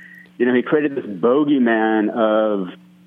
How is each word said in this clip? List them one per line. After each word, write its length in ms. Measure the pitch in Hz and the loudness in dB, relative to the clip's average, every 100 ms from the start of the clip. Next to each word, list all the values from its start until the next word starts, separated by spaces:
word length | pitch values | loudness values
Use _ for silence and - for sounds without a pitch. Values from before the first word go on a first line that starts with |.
| - - - - | -20 -20 -20 -2
You 80 | 123 | 0
know, 80 | |
he 80 | 123 | 0
created 320 | - 156 147 | 0 0 0
this 100 | 139 | -4
bogeyman 1040 | 104 95 113 135 147 139 120 113 110 110 104 | -10 -2 0 2 2 2 2 2 2 0 0
of, 600 | 120 110 110 107 101 90 - - _ | 0 0 2 0 -2 -6 -12 -20 _